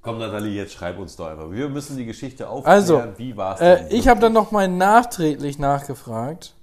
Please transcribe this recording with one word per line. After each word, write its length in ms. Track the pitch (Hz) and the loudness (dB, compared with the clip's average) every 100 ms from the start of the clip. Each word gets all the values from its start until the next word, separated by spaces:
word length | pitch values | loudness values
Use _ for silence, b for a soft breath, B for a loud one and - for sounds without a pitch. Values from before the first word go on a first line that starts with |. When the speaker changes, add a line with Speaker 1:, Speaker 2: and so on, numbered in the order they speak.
Speaker 1:
Komm, 160 | - 113 | -10 -8
Nathalie, 340 | 110 104 107 | -8 -6 -6
jetzt 200 | 101 98 | -6 -8
schreib 260 | - 87 92 | -10 -10 -10
uns 160 | 87 - | -12 -12
doch 120 | 82 | -14
einfach. 220 | 78 78 | -12 -12
Wir 200 | 98 143 | -8 -6
müssen 260 | 139 143 135 | -8 -10 -12
die 100 | 117 | -10
Geschichte 440 | 110 139 - 113 | -12 -14 -12 -12
aufklären. 260 | 120 139 196 | -4 4 4
Speaker 2:
Also, 280 | 185 151 117 101 | 6 2 2 -10
Speaker 1:
Wie 200 | 123 107 | -14 -8
war's 240 | 95 95 | -6 2
Speaker 2:
äh, 160 | 170 180 | 6 6
Speaker 1:
denn 100 | - 185 | 4 0
Speaker 2:
ich 100 | 208 | 4
hab 100 | 233 | 6
dann 140 | 226 | 6
Speaker 1:
wirklich? 120 | 226 208 | 4 2
Speaker 2:
nochmal 160 | 214 190 | 0 0
nachträglich 920 | 180 190 214 - - 160 147 143 143 | 2 4 4 4 -2 -2 -2 -6 -4
nachgefragt 960 | 139 143 139 131 - 113 123 175 - _ | -2 -2 -4 -14 -8 -8 -6 -10 -16 _